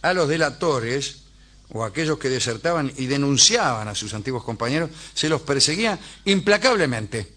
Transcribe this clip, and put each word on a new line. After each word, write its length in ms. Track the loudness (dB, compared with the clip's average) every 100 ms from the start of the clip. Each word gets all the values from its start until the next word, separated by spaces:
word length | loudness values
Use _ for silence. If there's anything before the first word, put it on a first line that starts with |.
A 120 | 2
los 140 | 2 2
delatores, 880 | 2 0 0 0 0 0 -4 -4 -10 -20 -20 -20 -20 -12
o 140 | -6
aquellos 340 | -6 -2 -2 0
que 120 | 0
desertaban 640 | -2 -2 -2 0 0 -2 -4
y 80 | -2
denunciaban 840 | 0 2 6 6 4 0 -2 -4
a 80 | -6
sus 180 | -6
antiguos 300 | -6 -4 -4
compañeros, 460 | -6 -4 -2 0 -2 -8 -12
se 160 | -4 -2
los 120 | -2
perseguía 580 | 0 2 2 2 -2 -2 -8 -6 2
implacablemente 1080 | 2 4 4 4 4 2 0 -4 -6 -8